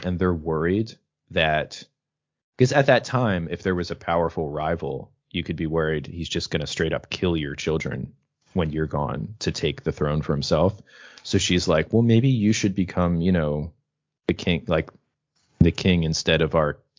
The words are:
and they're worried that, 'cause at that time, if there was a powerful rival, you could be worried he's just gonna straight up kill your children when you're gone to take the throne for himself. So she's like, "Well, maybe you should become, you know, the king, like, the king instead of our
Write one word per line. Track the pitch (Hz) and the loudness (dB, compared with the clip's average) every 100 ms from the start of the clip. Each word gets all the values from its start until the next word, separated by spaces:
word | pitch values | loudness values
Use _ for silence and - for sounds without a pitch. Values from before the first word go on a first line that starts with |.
and | 90 87 | -4 0
they're | 90 | 0
worried | 85 80 78 85 101 113 - _ _ _ | 0 -2 0 0 0 -2 -8 _ _ _
that, | 87 80 76 73 - - _ _ _ _ _ _ - | 0 2 0 -2 -10 -20 _ _ _ _ _ _ 2
'cause | 127 | 4
at | 143 139 | 4 4
that | 123 | 4
time, | - 127 117 90 82 | 2 -2 0 0 -4
if | 87 | -4
there | 98 | -2
was | 90 85 | -2 -4
a | 85 | -6
powerful | - 85 82 - 76 | -2 0 0 -2 -6
rival, | 73 78 82 76 67 - _ _ | -4 -4 -4 -4 -8 -12 _ _
you | 87 | -8
could | 85 82 | -6 -4
be | 80 | -2
worried | 82 78 78 - | -2 -2 -2 -6
he's | 90 82 | -10 -6
just | 87 - | -6 -4
gonna | 82 73 | -4 -4
straight | - 80 | -4 -2
up | 73 - | -4 -6
kill | - 90 82 | -4 -2 -2
your | 71 73 | -4 -6
children | - 78 67 69 69 - _ _ _ | -4 -2 -4 -8 -10 -14 _ _ _
when | 92 80 | -2 -2
you're | 76 76 | -2 -2
gone | 73 71 69 107 - | -2 -4 -4 -8 -6
to | - | -4
take | - 78 71 | -2 -2 -2
the | - | -6
throne | - 76 76 | -2 0 0
for | 71 | -2
himself. | 71 69 78 92 - - - - - | -4 0 2 2 0 -12 -20 -20 -18
So | - 98 | -2 0
she's | - 90 85 | 2 2 4
like, | 80 78 | 2 4
"Well, | 110 | 2
maybe | 117 117 135 | 6 6 4
you | 123 104 | 4 2
should | 107 104 95 | 2 0 0
become, | 87 - 87 85 | -2 0 2 2
you | 90 | 2
know, | 90 76 73 78 - _ _ _ _ - | 2 2 -2 -6 -12 _ _ _ _ -4
the | |
king, | - 95 82 - | -2 0 -2 0
like, | 82 - - _ _ _ _ _ _ | -2 -2 -12 _ _ _ _ _ _
the | - | 2
king | - 98 87 | 4 0 2
instead | 80 80 - 80 | 0 -2 0 2
of | 80 | 2
our | 82 76 - _ | 0 0 -4 _